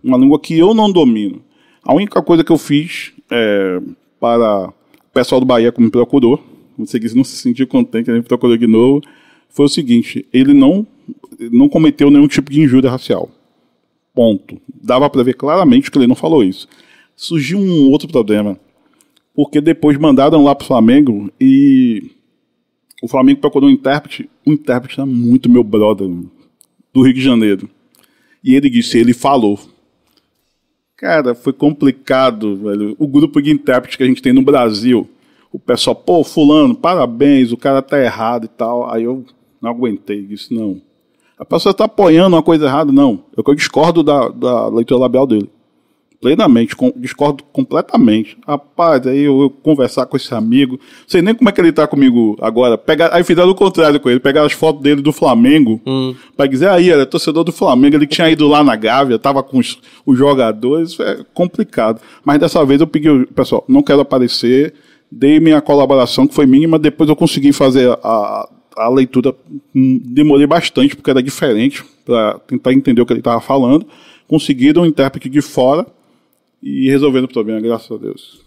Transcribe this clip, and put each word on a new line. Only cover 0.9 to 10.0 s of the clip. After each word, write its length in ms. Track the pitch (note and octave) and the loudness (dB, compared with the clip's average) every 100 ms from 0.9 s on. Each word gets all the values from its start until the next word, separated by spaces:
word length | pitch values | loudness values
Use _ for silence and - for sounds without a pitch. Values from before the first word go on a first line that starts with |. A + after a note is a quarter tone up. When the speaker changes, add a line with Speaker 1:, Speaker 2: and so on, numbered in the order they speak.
Speaker 1:
domino. 520 | F3+ C#3 A2 G2+ - _ _ _ _ | 2 2 0 -4 -10 _ _ _ _
A 120 | - | -2
única 260 | D3+ G#3 F#3 | -2 0 -4
coisa 200 | E3 E3+ | 0 0
que 60 | D#3 | 2
eu 60 | D#3+ | -2
fiz, 540 | - D3 E3 - - _ _ | 0 -4 -4 -14 -16 _ _
é, 500 | A#2+ A2 G2+ F#2+ F2+ - - _ _ | -4 0 -2 -2 -6 -10 -20 _ _
para 480 | A#2 A#2 A2+ G2+ F#2 | -2 0 0 -2 -6
o 40 | _ _ _ _ | _ _ _ _
pessoal 260 | - B2 C3 | -4 0 0
do 60 | B2+ | 2
Bahia 240 | B2 A#2 | 2 0
que 80 | A#2 | 0
me 100 | A2+ | 0
procurou, 520 | A#2+ A#2+ C#3+ A#2 C#3 _ _ _ - | 0 0 2 2 0 _ _ _ -14
você 200 | A2 B2 | -8 -8
disse 180 | A2 A#2 | -4 -2
não 80 | |
se 120 | C3 - | -2 -4
sentiu 300 | B2+ A#2+ C3 | -6 -4 -2
contente, 440 | C3 A#2+ A2+ A#2 | -2 -2 -4 -4
ele 80 | A#2 | -4
me 60 | |
procurou 320 | A#2 B2 B2 A#2 | -2 -2 0 0
de 100 | A#2 | 2
novo, 340 | A2 B2 C#3+ - _ _ _ _ | 2 2 0 -4 _ _ _ _
foi 160 | - | -2
o 40 | C#3+ | 0
seguinte: 580 | - C3+ A#2+ | 0 0 0